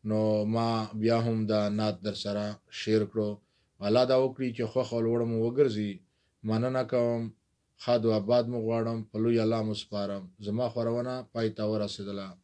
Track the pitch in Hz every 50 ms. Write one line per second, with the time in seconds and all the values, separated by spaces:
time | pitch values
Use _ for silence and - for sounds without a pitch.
0 | - 107 107 107 107 107 107 107 104 107 110 113 117 117 113 113 110 107 - 107
1 | 107 113 117 117 117 117 113 110 110 104 110 107 104 104 104 107 107 107 98 87
2 | 98 107 98 - - 101 101 104 104 104 107 - _ _ - - - 110 107 110
3 | 107 92 - 110 107 104 104 - _ _ _ _ _ _ _ _ 98 101 107 123
4 | 127 127 131 131 131 135 135 131 131 127 120 120 117 110 - 131 123 - 120 117
5 | 117 117 117 117 117 117 113 113 113 117 123 135 147 131 107 107 107 101 95 90
6 | _ _ _ _ _ _ _ _ - 107 110 127 123 127 131 131 123 113 135 123
7 | 120 120 117 117 113 113 110 _ _ _ _ _ _ _ _ _ - - 120 117
8 | 107 113 110 107 98 104 120 123 117 117 123 120 110 110 117 113 113 113 117 113
9 | 107 - - 110 110 117 117 113 110 110 113 113 107 107 104 101 - _ 104 101
10 | 101 101 101 98 92 90 92 _ 104 101 104 117 123 123 120 120 117 117 117 120
11 | 120 127 127 127 117 _ _ 117 113 110 110 - 107 104 107 107 104 98 - -
12 | 98 101 101 101 98 95 90 _